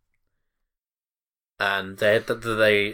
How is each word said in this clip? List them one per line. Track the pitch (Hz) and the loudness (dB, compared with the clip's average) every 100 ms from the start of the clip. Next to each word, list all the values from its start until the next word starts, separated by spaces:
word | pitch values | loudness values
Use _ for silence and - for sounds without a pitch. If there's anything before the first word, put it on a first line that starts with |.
| _ _ _ _ _ _ _ _ _ _ _ _ _ _ _ - | _ _ _ _ _ _ _ _ _ _ _ _ _ _ _ -4
And | 101 98 95 95 | -2 -2 -6 -2
they, | 107 113 | 2 2
th-, | - 117 | 0 -6
th-, | 113 110 | -4 0
they | 107 104 101 | 2 2 0